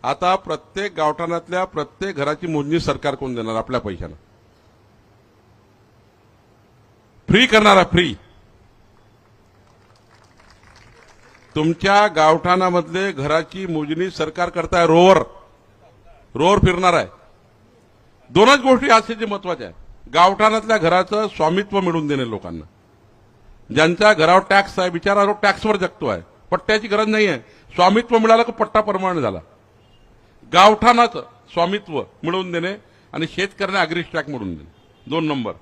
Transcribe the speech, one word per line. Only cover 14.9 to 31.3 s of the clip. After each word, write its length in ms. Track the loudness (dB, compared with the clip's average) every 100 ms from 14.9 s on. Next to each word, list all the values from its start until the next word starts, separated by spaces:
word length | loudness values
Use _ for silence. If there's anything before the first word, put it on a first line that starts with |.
| 6 6 6 2 -12 _ _ _ _ _ _ _ -20 _
रोवर 240 | -2 2 4
फिरणार 340 | 2 2 2
आहे. 140 | 2 -2 -12 _ _ _ _ _ _ _ _ _ _ _
दोनच 280 | 4 6 4
गोष्टी 320 | 4 2 4
अशा 220 | 2 2
जे 120 | -8 -6
महत्वाच्या 400 | -8 -8 -10 -10
आहेत, 420 | -16 -20 -20 -4
गावठाणातल्या 640 | 2 4 4 0 0 -2 0
घराचं 520 | 2 0 0 -4 -4
स्वामित्व 520 | -2 -2 -2 -2 -4
मिळवून 260 | -2 -2 -2
देणे 240 | -4 -4
लोकांना. 340 | -8 -10 -14 -16 _ _ _ _ _ _ _ _ -20 -8
ज्यांच्या 380 | 0 0 4 2
घरावर 280 | 4 4 2 4
टॅक्स 280 | 0 0 -4
आहे, 120 | -4
बिचारा 340 | -4 -2 0
लोक 120 | 0 0
टॅक्सवर 340 | -2 -2 -2 -2
जगतो 300 | -4 -6 -6
आहे, 160 | -6 -8 _ _
पट्ट्याची 380 | -6 -2 -2 -2
गरज 180 | -2 0
नाही 200 | 0 0
आहे, 120 | -2 -10 -20 _
स्वामित्व 440 | 2 2 2 0 0
मिळालं 240 | 4 4
की 100 | 2
पट्टा 280 | -2 -2 0
परमानंट 420 | -2 -4 -4 -2
झाला. 160 | -4 -6 -14 _ _ _ _ _ _ _ _ _ -2
गावठाणाचं 720 | 4 4 6 2 4 2 -2 -14